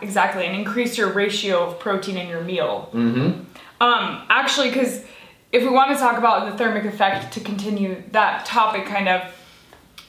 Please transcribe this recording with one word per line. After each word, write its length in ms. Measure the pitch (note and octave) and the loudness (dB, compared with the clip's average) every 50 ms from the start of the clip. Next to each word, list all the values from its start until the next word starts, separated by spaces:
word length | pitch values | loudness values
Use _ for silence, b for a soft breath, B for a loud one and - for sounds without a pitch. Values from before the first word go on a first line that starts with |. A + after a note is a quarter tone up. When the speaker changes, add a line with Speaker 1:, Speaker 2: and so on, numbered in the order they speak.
Speaker 1:
exactly, 440 | G#3 G3 G3 F#3+ F3+ - G3 F#3 F3 | -8 -2 0 0 2 2 0 -4 -4
and 80 | F3 F#3+ | -4 -4
increase 440 | G3+ G#3 G3+ - A#3+ A#3+ A#3+ - | -4 -6 -4 -2 -2 -2 -2 0
your 100 | A#3+ G#3 F#3 F#3+ | 0 -2 0 2
ratio 500 | G3+ G3+ G3+ G3 - G#3+ G3 F#3 E3+ E3+ | 0 0 0 -2 -2 -2 0 0 0 0
of 140 | E3+ - - | -2 -4 -6
protein 380 | - G#3+ F#3+ F#3+ - G3+ F#3 | -4 -4 -2 -2 -4 -4 -6
in 100 | F3+ F3 | -6 -6
your 140 | F3 E3+ E3 | -6 -6 -6
meal. 480 | E3+ F3 F#3 E3 D3+ - G#2 - - - A2 | -6 -4 -2 -2 0 -2 -2 -4 -8 -6 -2
Speaker 2:
Mm-hmm. 280 | A#2 A#2 A#2 B2 B2+ D3 F#3 - - - B B B B B B - | 0 0 2 2 2 0 0 -2 -2 -8 B B B B B B 2
Speaker 1:
Um, 420 | A#3+ A#3+ A#3+ - D4 D4 - - - - | 4 4 4 2 0 -4 -6 -6 2 2
actually, 420 | A3 C4 C4 B3+ - C#4+ C4 A#3+ | 4 4 4 0 0 0 0 0
'cause 320 | B3 C4+ B3 - - - B B B B B B B B B - - | 2 0 0 0 -2 -8 B B B B B B B B B 0 2
if 100 | B3 A#3 | 2 2
we 60 | C4 | 4
wanna 280 | B3 C4 C4+ C#4 C#4+ | 4 4 4 4 2
talk 200 | - C4 A#3 A#3 | 2 2 2 2
about 340 | A3+ A#3 G#3 F#3+ F#3 G#3+ G#3 | 4 4 4 4 4 0 -4
the 60 | G3 | -2
thermic 260 | - A#3 A3 G#3 G3+ G#3 | -2 0 0 0 0 -4
effect, 480 | G#3 - - G3+ G3 F#3+ - - - - | -4 0 2 2 2 2 0 -6 -8 -10
to 40 | A3 | -10
continue 640 | - G3+ G3+ G3 G3+ G#3+ G#3 G3 G3 F#3 F#3 F#3 - - | -8 -6 -6 -4 -4 -4 -2 -2 -2 -2 -4 -8 -8 0
that 340 | G#3 G#3+ G3+ - - - - | 2 2 2 2 0 -2 -6
topic, 400 | - G#3+ G#3+ F#3+ F#3+ G3 G3 F#3+ | 0 2 2 2 2 0 -2 -4
kind 200 | G3 G3+ G3 G3 | -4 -4 -2 2
of, 140 | F#3 F#3 F3+ - - B B B B B B B B B B B B - - - | 2 2 0 0 -6 B B B B B B B B B B B B -20 -20 -20